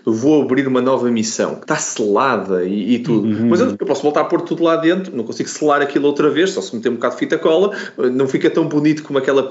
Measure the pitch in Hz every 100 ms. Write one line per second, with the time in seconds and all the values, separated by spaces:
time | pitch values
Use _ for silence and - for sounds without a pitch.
0 | 123 110 139 151 120 131 135 127 127 127
1 | 120 117 110 - 87 - - 120 - -
2 | 107 104 135 110 92 92 92 101 98 120
3 | 120 110 110 107 117 113 240 - 196 135
4 | 147 151 - 170 - 156 165 160 160 190
5 | 190 120 113 117 127 - 151 143 143 151
6 | 143 143 151 147 190 185 - 117 120 117
7 | 123 - - - 165 165 202 - - -
8 | 127 127 131 170 165 170 151 147 151 151
9 | - 139 131 135 131